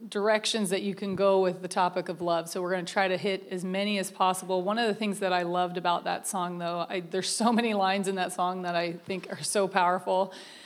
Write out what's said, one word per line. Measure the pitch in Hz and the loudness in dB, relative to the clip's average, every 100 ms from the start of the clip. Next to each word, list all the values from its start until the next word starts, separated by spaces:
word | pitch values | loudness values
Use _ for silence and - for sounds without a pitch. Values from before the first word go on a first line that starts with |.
| 220 | -8
directions | 208 208 214 214 226 196 | 0 2 2 2 0 0
that | 190 | 0
you | 202 | -2
can | 185 202 | -4 -4
go | 185 196 196 | 2 4 6
with | 185 180 | 4 0
the | 180 | -4
topic | 202 180 180 175 | 0 0 0 -4
of | 170 | -4
love. | 175 170 165 | 0 0 -2
So | 190 | -4
we're | 175 | -2
gonna | 185 | -2
try | 175 208 190 | -2 0 2
to | 180 | 0
hit | 202 190 - | -2 -4 -4
as | 185 | -6
many | 185 190 202 202 | -2 -2 0 -2
as | 185 | -2
possible. | - 185 185 180 185 | 2 2 2 0 0
One | 180 226 | 0 0
of | 226 | 0
the | |
things | 208 214 196 | 0 -2 0
that | 190 | 0
I | 180 | 2
loved | 175 175 180 180 | 2 0 0 0
about | 175 175 | 0 0
that | 175 180 - | -2 -4 -4
song, | 196 175 175 | -4 -4 -4
though, | 170 175 165 | -4 -4 -4
I, | 196 | -6
there's | 170 190 180 | -4 -4 -2
so | - 226 | 2 4
many | 226 233 | 4 2
lines | 208 190 196 190 | 2 2 2 0
in | 190 | 0
that | 185 | -2
song | 185 180 185 | 0 0 0
that | 175 | -2
I | 175 170 | 0 0
think | 170 - 190 - | -4 -6 -8 -6
are | 185 | -8
so | 151 214 190 | -2 0 2
powerful. | 196 175 185 185 185 190 - - - | 4 4 2 2 0 0 -6 -18 -20